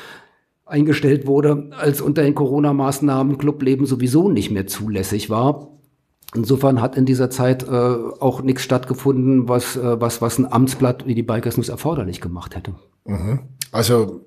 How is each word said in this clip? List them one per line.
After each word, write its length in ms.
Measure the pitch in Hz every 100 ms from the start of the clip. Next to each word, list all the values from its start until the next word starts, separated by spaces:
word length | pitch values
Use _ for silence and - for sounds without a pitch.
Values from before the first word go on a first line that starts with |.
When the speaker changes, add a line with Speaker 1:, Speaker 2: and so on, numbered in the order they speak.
| - - _ _ _ _ -
Speaker 1:
eingestellt 600 | 147 151 147 143 143 135
wurde, 440 | 139 147 143 147 -
als 220 | 151 143
unter 240 | - 147
den 100 | 143
Corona-Maßnahmen 1040 | 143 139 143 147 139 135 135 147 135 135 139
Clubleben 480 | 147 147 131 135 139
sowieso 440 | 127 123 143 196
nicht 220 | 131 98
mehr 160 | 101 95
zulässig 640 | - 107 101 95 101 -
war. 420 | 110 131 147 - - _ _ _ _ _
Insofern 480 | 117 110 131 139 127
hat 140 | 120 135
in 100 | 131
dieser 240 | 127 127
Zeit, 340 | 131 127 127
äh, 320 | 127 127 123 120 117 -
auch 200 | 135 127
nichts 220 | 135 131
stattgefunden, 840 | - 127 127 131 135 131 127 135 117
was, 260 | 123 123 135
äh, 240 | 123 117
was, 220 | 117 -
was 180 | 117 120
ein 100 | 131
Amtsblatt 560 | 117 131 131 131 123 135
wie 80 |
die 100 | 117
Bikers 340 | 117 113 120 117
News 100 | 117
erforderlich 540 | 120 147 170 95 87
gemacht 340 | 90 87 - 95
hätte. 160 | - 85 _ _ -
Speaker 2:
Mhm. 340 | 98 92 131 - - -
Also 480 | 113 113 120 101 -